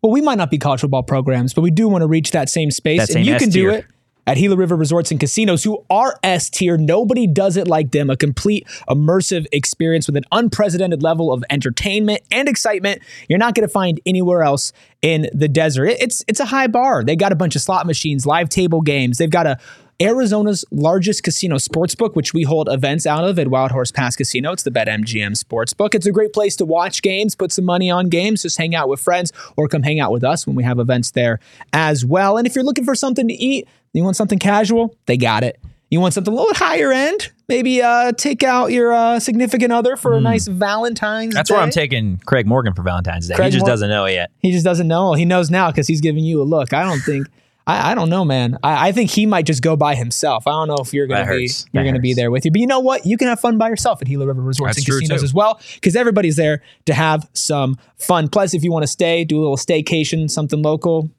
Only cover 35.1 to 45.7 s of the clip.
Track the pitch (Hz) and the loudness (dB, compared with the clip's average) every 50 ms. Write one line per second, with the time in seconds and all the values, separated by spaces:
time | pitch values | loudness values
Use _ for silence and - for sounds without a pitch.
35.1 | 123 123 123 117 110 107 123 123 - _ - - - _ _ _ - 165 180 185 | 0 2 2 2 2 2 0 -2 -4 _ -18 -20 -20 _ _ _ 0 2 2 2
36.1 | - 208 185 202 214 247 330 453 403 - 359 330 320 320 294 277 262 262 269 302 | 0 0 -2 -2 0 0 2 0 2 2 0 0 0 0 2 2 2 2 0 0
37.1 | 359 415 - - _ _ _ - 262 254 247 254 254 247 240 240 240 240 240 247 | -2 -4 -6 -8 _ _ _ -2 -2 0 2 2 2 2 2 4 4 2 2 0
38.1 | 240 - - 294 277 233 - 262 254 247 247 214 233 247 240 233 233 233 233 233 | 0 -2 -2 -4 -2 0 0 0 2 2 2 2 2 2 2 2 2 2 2 2
39.1 | 240 233 226 - 208 226 254 233 208 247 240 247 233 233 233 247 262 - - 254 | 0 0 -2 -2 0 0 0 0 0 0 2 2 2 2 2 0 -2 0 0 0
40.1 | 233 233 226 226 226 226 - - 190 180 202 202 202 220 233 240 233 214 - 208 | 2 2 2 2 2 0 0 -2 -2 -2 -2 -2 -2 -2 -2 -4 -4 -4 -4 -4
41.1 | 214 220 220 226 220 143 156 - 190 208 175 151 143 165 151 139 135 120 110 104 | -4 -4 -4 -2 -2 -2 0 2 2 2 2 2 2 0 -2 0 -2 -2 -2 -2
42.1 | 92 90 - - - 131 113 98 117 131 127 113 90 87 87 92 87 90 87 90 | -4 -4 -2 0 0 2 2 2 2 2 2 0 -2 -2 -2 -2 -2 -2 -2 -4
43.1 | 85 85 85 87 - - - 190 196 - - - 123 110 104 101 107 104 98 95 | -4 -6 -6 -6 0 0 2 2 2 2 2 2 2 2 0 0 0 0 0 0
44.1 | 95 90 87 - _ _ - 190 180 180 160 185 175 165 180 160 165 170 190 190 | 0 -2 -2 -6 _ _ -2 0 0 2 2 0 0 0 0 0 0 2 2 2
45.1 | 160 143 170 170 185 180 175 147 170 185 190 170 | 2 2 2 2 2 2 2 2 2 0 0 0